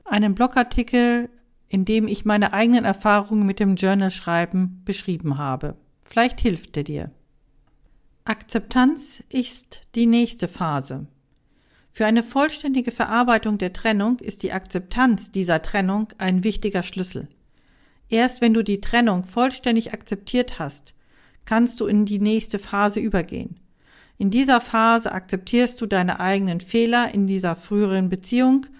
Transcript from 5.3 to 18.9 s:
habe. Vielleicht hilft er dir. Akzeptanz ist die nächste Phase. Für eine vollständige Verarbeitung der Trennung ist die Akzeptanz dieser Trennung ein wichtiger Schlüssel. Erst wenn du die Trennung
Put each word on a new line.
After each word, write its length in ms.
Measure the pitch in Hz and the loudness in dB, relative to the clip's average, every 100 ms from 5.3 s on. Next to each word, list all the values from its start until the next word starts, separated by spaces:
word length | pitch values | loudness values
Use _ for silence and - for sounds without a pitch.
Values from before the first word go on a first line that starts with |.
| 139 | -4
habe. 360 | 143 131 147 - _ _ | -4 -6 -8 -10 _ _
Vielleicht 360 | _ - 247 - | _ 0 0 0
hilft 380 | 240 165 - - | 0 -2 -6 -8
er 60 | |
dir. 280 | 147 147 - - _ _ _ _ _ _ _ _ _ _ - | -8 -8 -10 -14 _ _ _ _ _ _ _ _ _ _ -8
Akzeptanz 1000 | 214 - 226 214 254 254 320 - - - | -8 -4 -6 0 4 4 2 -6 -14 -6
ist 520 | 262 247 - - - - 233 | -6 -6 -10 -16 -20 -8 0
die 100 | 233 | 2
nächste 420 | 233 233 - 175 | 4 2 -2 -8
Phase. 600 | - 165 143 135 139 151 _ _ _ _ _ _ _ _ | -4 -4 -4 -6 -10 -14 _ _ _ _ _ _ _ _
Für 140 | - 214 | -2 2
eine 160 | 226 | 2
vollständige 720 | 233 269 302 - 285 262 247 | 2 0 0 -2 -2 -2 -2
Verarbeitung 680 | - 240 226 247 226 220 208 | -4 -2 0 2 2 2 -2
der 160 | 180 | -4
Trennung 460 | - 226 208 208 247 | -4 -2 0 0 -2
ist 240 | - - | -4 -8
die 80 | 190 | -6
Akzeptanz 800 | 185 - 180 180 - 254 208 - | -6 -6 -8 -4 2 4 2 -2
dieser 320 | 190 180 160 | -4 0 0
Trennung 460 | - 208 190 202 214 - | 0 -2 0 -2 -4 -4
ein 240 | 185 185 | 0 0
wichtiger 400 | 196 196 214 190 | 0 -2 -2 -4
Schlüssel. 460 | 175 - 185 - 151 _ _ _ _ _ _ _ _ | -6 -6 -8 -8 -12 _ _ _ _ _ _ _ _
Erst 320 | 226 247 240 | 2 2 2
wenn 120 | 233 | 2
du 100 | 226 | 4
die 160 | 208 196 | 2 -2
Trennung 420 | - | 0